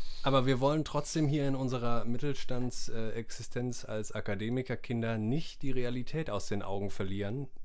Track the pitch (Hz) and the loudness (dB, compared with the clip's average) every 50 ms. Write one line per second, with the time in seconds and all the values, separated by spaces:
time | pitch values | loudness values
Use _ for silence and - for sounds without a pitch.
0 | - - - - - 139 135 135 127 135 135 120 131 139 151 156 147 - - 147 | 2 0 0 0 0 2 4 4 4 4 2 2 2 2 2 2 -2 -2 -2 -2
1 | 143 - - 165 156 139 147 147 139 139 135 131 135 123 123 123 120 120 117 117 | -2 -2 0 0 0 2 2 2 2 0 0 0 0 -2 -2 0 4 4 4 6
2 | 113 117 120 120 - - - - - - 127 123 127 123 - - - - - 113 | 6 4 2 2 2 2 2 2 2 2 2 2 2 0 0 0 2 2 2 2
3 | 110 110 104 117 113 - - - 117 - - 123 120 123 117 - - - 110 107 | 0 0 0 -2 -4 -6 -6 -8 -6 -4 -4 -2 -2 -2 -4 -4 -6 -4 -4 -4
4 | 107 - - 110 - - 101 98 107 113 123 131 127 - 120 - - - 117 117 | -4 -4 -4 -4 -2 -2 -2 -2 -2 -2 -2 -2 -2 -4 -4 -6 -4 -4 -4 -2
5 | 113 113 113 110 107 110 131 160 - - - - - 135 - 127 120 120 123 127 | -2 -2 -2 -2 0 0 0 0 0 -2 -4 -2 2 2 4 4 2 2 0 -2
6 | 117 - - 160 156 - 104 98 - - 104 101 98 98 98 101 101 98 - - | -2 -2 -2 -2 -2 -2 -2 -2 -2 0 0 -2 -2 -2 -2 -2 0 0 0 0
7 | 101 95 101 101 101 101 117 139 143 - - - - | 0 0 0 -2 -2 -2 -4 -4 -6 -6 -8 -8 -8